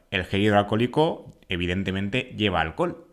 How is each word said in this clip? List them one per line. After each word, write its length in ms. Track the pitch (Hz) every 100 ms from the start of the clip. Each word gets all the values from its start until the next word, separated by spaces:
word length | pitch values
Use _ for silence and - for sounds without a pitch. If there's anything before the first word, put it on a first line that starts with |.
| _
el 140 | 98
gel 180 | - 98
hidroalcohólico 880 | 107 101 101 110 120 151 160 202 - - -
evidentemente 840 | 90 87 92 95 95 98 123 - 104
lleva 260 | 104 87
alcohol 440 | 80 - 175 - -